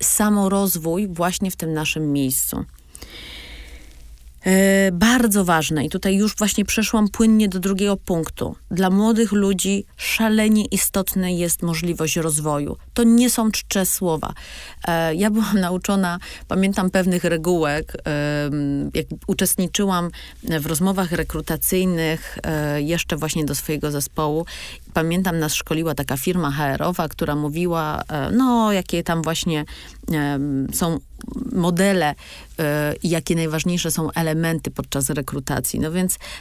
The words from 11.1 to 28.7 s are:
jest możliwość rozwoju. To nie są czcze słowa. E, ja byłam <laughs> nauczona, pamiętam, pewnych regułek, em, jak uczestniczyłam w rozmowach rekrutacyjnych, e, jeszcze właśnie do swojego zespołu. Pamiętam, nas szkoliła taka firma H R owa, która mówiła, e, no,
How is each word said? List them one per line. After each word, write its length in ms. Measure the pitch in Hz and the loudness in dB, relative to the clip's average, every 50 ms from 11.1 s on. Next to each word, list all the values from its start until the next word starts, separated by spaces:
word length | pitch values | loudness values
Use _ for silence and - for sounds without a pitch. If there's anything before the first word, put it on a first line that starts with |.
| - 196 185 180 | 0 0 0 0
jest 340 | 180 170 175 170 170 - 175 | 0 0 0 0 -2 -2 -2
możliwość 520 | 170 165 160 170 175 170 - 160 156 - | -2 -2 -2 -2 -2 0 0 -2 0 0
rozwoju. 600 | 175 156 160 151 156 151 156 147 147 147 - - - - - - | 0 0 0 0 0 0 0 0 0 -2 -4 -8 -10 -12 -6 0
To 100 | - 233 | 4 6
nie 260 | 226 226 233 247 240 | 6 8 8 6 4
są 220 | - - 220 220 | 4 2 2 2
czcze 340 | 208 - - - - 196 185 | 0 -2 -6 -2 0 0 2
słowa. 480 | 180 - - 190 175 160 151 - - 151 - - - - - - - - - - | 0 0 0 0 0 0 0 -2 -6 -8 -10 -14 -16 -16 -16 -16 -16 -14 -6 -2
E, 280 | 165 170 165 165 160 160 | 0 0 2 2 0 2
ja 140 | 175 202 214 | 2 2 2
byłam 300 | 208 226 214 170 202 196 185 | 4 2 2 2 2 2 2
<laughs> 40 | 175 | 0
nauczona, 500 | 180 185 - - 202 196 190 175 175 185 - - - - - | -2 -2 0 0 2 2 2 0 -2 -4 -8 -12 -16 -16 -8
pamiętam, 420 | - - 185 190 190 196 220 185 185 | -2 0 2 2 2 2 2 0 2
pewnych 340 | - 190 185 185 180 175 - | 2 2 4 4 2 2 2
regułek, 720 | 170 170 165 156 175 180 170 156 147 147 156 156 - - - - | 0 0 2 2 2 2 2 2 2 0 -2 -4 -6 -10 -8 -4
em, 880 | 156 151 147 147 147 147 147 147 147 147 147 143 143 143 139 143 143 - | -4 -2 0 0 0 0 0 -2 -2 -2 -2 0 0 0 -2 -2 -2 -4
jak 120 | 160 151 - 156 - - | -4 -4 -4 -10 -10 -4
uczestniczyłam 840 | - 190 - 196 180 - - 185 170 - - 208 196 185 175 175 170 - - - - - - - | -4 -2 0 0 0 2 0 -2 0 0 0 0 2 0 0 -2 -4 -6 -10 -16 -18 -18 -10 -4
w 220 | - 160 156 143 | -2 -2 -2 0
rozmowach 460 | 151 160 147 180 190 196 190 185 160 | -2 0 0 2 2 2 0 0 0
rekrutacyjnych, 1300 | 170 - 147 - - 156 156 - 165 143 - - 185 185 185 185 180 165 160 160 160 160 - - - - - | -2 -2 -4 -4 -6 -6 -4 -4 -4 -2 0 0 2 2 2 2 2 2 0 0 -2 -2 -6 -10 -12 -8 -4
e, 380 | - 160 151 151 147 147 147 | -2 -2 0 0 0 0 -2
jeszcze 360 | 143 151 170 170 - - 175 | 0 0 0 -2 -2 -4 -4
właśnie 280 | 143 151 156 - 165 151 | -4 -4 -4 -2 -2 -2
do 100 | 139 143 | -2 -2
swojego 360 | - - - 156 143 147 151 | -4 -4 -4 -4 -2 -2 -2
zespołu. 540 | 147 143 139 - - - 156 147 151 160 170 - - - - - - - - - - | -2 -2 -4 -4 -4 -2 -2 0 0 -2 -4 -4 -10 -12 -12 -14 -14 -16 -18 -4 -2
Pamiętam, 460 | 165 160 165 170 185 190 185 165 165 | 0 0 2 2 2 2 0 0 0
nas 140 | 156 143 - | 0 0 -2
szkoliła 420 | - - - 160 160 165 165 147 | -4 -2 -2 -2 0 0 -2 -2
taka 220 | - 139 - 135 | -2 -2 -4 -4
firma 340 | 139 - 185 175 180 160 143 | -2 -2 0 0 0 0 0
H 160 | 139 147 151 | 0 0 0
R 160 | 139 135 135 147 | 0 0 0 0
owa, 240 | 170 180 - 165 | -2 0 -2 -4
która 280 | 147 - - 170 156 147 | -4 -2 -4 -2 -2 0
mówiła, 680 | 147 147 147 147 165 175 175 170 165 156 151 151 - - | -2 -2 -2 -2 -2 -2 0 0 0 -2 -2 -4 -6 -6
e, 240 | - 156 147 135 - | -4 -4 -4 -2 0
no, 400 | - 240 262 254 240 233 220 214 | 2 2 4 4 4 4 4 4